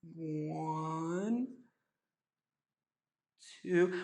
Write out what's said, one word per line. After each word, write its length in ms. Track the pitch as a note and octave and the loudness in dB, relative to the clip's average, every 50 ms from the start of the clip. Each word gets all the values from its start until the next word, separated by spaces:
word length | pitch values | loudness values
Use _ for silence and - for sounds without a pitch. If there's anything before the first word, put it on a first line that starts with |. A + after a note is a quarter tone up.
| - E3 D#3+ | -18 -16 -10
One, 1300 | E3 E3 D#3 D#3 D3+ D3+ D#3 D#3+ D#3 D#3+ D#3 D#3 D#3 D#3+ D#3+ D#3+ D#3+ E3 E3 F3 F3+ G3+ A3 A#3 A#3+ B3+ C4+ - - - _ _ _ _ _ _ _ _ _ _ _ _ _ _ _ _ _ _ _ _ _ _ _ _ _ _ _ _ _ _ _ _ _ _ _ - - - - | -6 -4 -2 -2 -2 -2 -2 -2 -2 -2 -2 -2 -2 -2 -2 -2 -2 -2 -2 0 0 2 2 2 2 2 -2 -4 -12 -18 _ _ _ _ _ _ _ _ _ _ _ _ _ _ _ _ _ _ _ _ _ _ _ _ _ _ _ _ _ _ _ _ _ _ _ -20 -20 -20 -14
two. 420 | - - F3+ F3 F3+ F#3 F#3 F3+ | -4 2 6 6 6 6 4 -2